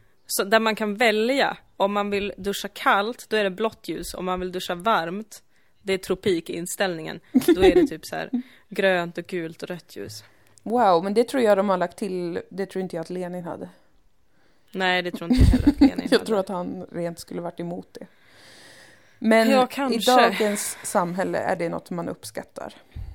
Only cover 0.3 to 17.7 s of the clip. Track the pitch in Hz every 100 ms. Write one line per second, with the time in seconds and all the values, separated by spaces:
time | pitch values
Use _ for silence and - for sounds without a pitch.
0.3 | - 196 220 226 208 214 202 233 214 233
1.3 | 277 180 - _ - 196 202 202 202 202
2.3 | - 196 - 202 - 269 202 214 - -
3.3 | 214 196 185 220 - - 160 175 - 185
4.3 | 185 185 180 - 175 214 190 170 202 220
5.3 | - _ _ _ _ 190 190 - 185 208
6.3 | 170 - 175 180 - 196 160 156 160 -
7.3 | 262 - 349 381 359 302 156 - - -
8.3 | 247 - - _ 202 190 180 170 175 170
9.3 | 180 160 - - 175 - - 101 - -
10.3 | _ _ _ 202 240 202 165 196 214 247
11.3 | 269 214 196 202 185 180 - 196 180 175
12.3 | 180 - 185 190 190 185 170 165 180 175
13.3 | 180 170 - 180 - _ _ _ _ _
14.3 | _ _ _ _ 185 185 180 175 - 170
15.3 | 254 - 254 285 - 285 - - 233 214
16.3 | 208 190 180 180 185 - 170 170 170 -
17.3 | 175 170 170 170